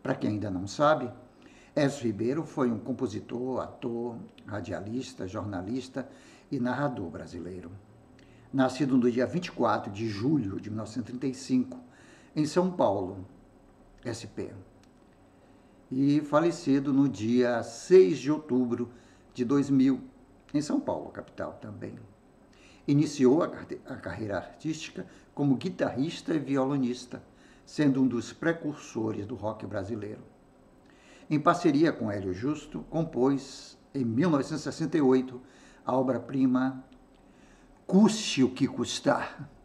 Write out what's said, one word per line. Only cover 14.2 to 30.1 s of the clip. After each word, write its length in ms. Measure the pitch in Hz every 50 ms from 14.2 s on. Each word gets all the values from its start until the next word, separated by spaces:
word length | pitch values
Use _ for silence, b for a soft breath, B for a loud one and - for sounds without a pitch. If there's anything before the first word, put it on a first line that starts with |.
| -
P. 260 | 110 - - 101 - 107 101 92 - - - - - _ _ _ _ b b b b b b b b b b b b b b b _
E 300 | 131 131 139 143 143 151
falecido 680 | 151 - 147 151 165 170 170 - - 139 135 139 139 147
no 160 | 131 139 139
dia 540 | 135 110 95 107 113 120 123 123 120 123 113
seis 560 | 110 - - - - - 180 185 190 180 160
de 140 | 123 123 139
outubro 580 | 156 147 - - 123 127 127 120 117 113 120 117 B B B B B B B B -
de 100 | - 123
dois 260 | 113 143 143 135 139
mil, 320 | 139 135 131 135 131 127 - - - - - _ - - _ - -
em 80 | 151
São 180 | - - - 294
Paulo, 300 | - - 90 80 - -
capital 480 | - - - - - - - 73 - -
também. 380 | - 107 104 101 104 - - 113 110 - - _ _ _ _ _ - b b b b b b b b
Iniciou 560 | - 143 143 151 - - - 127 123 135 165 175
a 60 | -
carte-, 320 | - - - - - - -
a 100 | - 131
carreira 420 | - - - 85 110 113 104 98
artística 680 | 87 - - - - - 156 - - - - - 185 180 B B B B B _
como 240 | - 143 143 131
guitarrista 760 | 117 - 185 180 - 151 117 - 123 139 170 - - - - 165
e 60 | 156
violonista, 840 | 135 131 139 135 131 135 147 139 127 120 123 - - - - 110 - B B B B B B B B
sendo 360 | - - - 151 139 131 135
um 60 | 131
dos 240 | 127 117 120 113 -
precursores 960 | - - - 165 165 165 - 147 143 - - - - 120 110 110 107 101 101
do 100 | 98 127
rock 300 | - - 107 107 - 110
brasileiro. 560 | 98 101 104 92 98 120 104 101 104